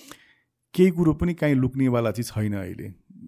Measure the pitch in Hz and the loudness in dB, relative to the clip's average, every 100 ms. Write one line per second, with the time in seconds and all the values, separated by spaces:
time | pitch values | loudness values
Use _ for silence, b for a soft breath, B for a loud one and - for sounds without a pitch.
0 | B B B B B _ _ - 185 170 | B B B B B _ _ 2 4 4
1 | 160 151 175 170 151 135 127 135 131 120 | 2 2 -2 0 0 2 0 0 0 2
2 | 117 113 117 - 104 101 92 - 101 92 | 0 -2 -6 -4 -4 -4 -8 -10 -14 -16
3 | _ 190 | _ -20